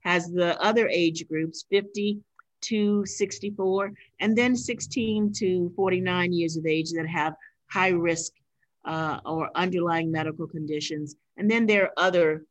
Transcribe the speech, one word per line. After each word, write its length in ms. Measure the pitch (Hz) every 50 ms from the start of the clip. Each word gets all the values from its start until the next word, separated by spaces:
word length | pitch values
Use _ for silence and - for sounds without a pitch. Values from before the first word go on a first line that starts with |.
has 260 | _ 180 175 180 170 170
the 320 | 175 180 175 170 170 -
other 260 | - 208 220 233 226 -
age 400 | 117 175 175 165 165 160 - -
groups, 380 | 156 156 160 165 160 - - _
fifty 500 | 190 196 202 202 202 208 202 208 208 208 - _ _ _ _ _ _ _
to 420 | - - 226 214 208 208 208 208 202 190
sixty-four, 840 | - - 208 196 - - - 202 208 208 190 190 190 196 196 196 202 - - _ _ _
and 180 | - 214 220 220
then 180 | 240 247 254
sixteen 800 | 240 247 - 240 226 - - - 269 226 220 214 214 214 202 208 -
to 360 | 214 190 185 185 175 175 175
forty-nine 560 | - 196 190 185 180 185 185 180 180 175 175
years 260 | 180 175 170 165 160 165
of 80 | 160 160
age 240 | 156 160 160 165
that 160 | 170 165 160 160
have 260 | 165 165 151 160 156 - - - _ _ _ _
high 180 | - 196 185 185
risk, 440 | 185 175 170 170 165 165 - - _ _ _ _ _ _ _ _ _ _ _
uh, 340 | - 160 160 160 156 143 - -
or 240 | - 160 160 160 - -
underlying 560 | - 180 185 180 175 170 170 170 165 165 160
medical 360 | 160 156 156 156 156 160 165 156
conditions. 680 | 160 165 156 151 151 151 151 - 160 151 151 147 151 _ _ _ _ -
And 120 | 190 208
then 160 | 226 233 233
there 200 | 214 214 202 190
are 80 | - - -
other 480 | 175 185 180 175 170 156 156 156 156 _